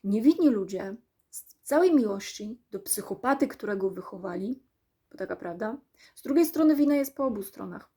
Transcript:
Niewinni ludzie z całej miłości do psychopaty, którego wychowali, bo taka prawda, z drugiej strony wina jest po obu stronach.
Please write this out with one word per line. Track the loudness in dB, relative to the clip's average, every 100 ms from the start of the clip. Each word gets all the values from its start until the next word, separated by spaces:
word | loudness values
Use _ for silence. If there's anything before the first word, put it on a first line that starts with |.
Niewinni | 0 4 4 6 4
ludzie | 2 -2 -6 -8 -12 _ _ _
z | -18 -18 _
całej | 0 4 6 4
miłości | 2 -2 -8 -12 -12 -14 _
do | -14
psychopaty, | -6 -6 -4 -4 0 2 0
którego | -2 -6 -2 -2
wychowali, | -4 -12 -12 -8 -6 -6 -8 _ _ _ _ _
bo | -12
taka | -8 -8
prawda, | -8 -6 -6 -8 _ _ -20 -16
z |
drugiej | 0 2 2
strony | 4 4 6
wina | 4 2
jest | 0 -2
po | -2
obu | -2
stronach. | -8 -12 -12 -14 -18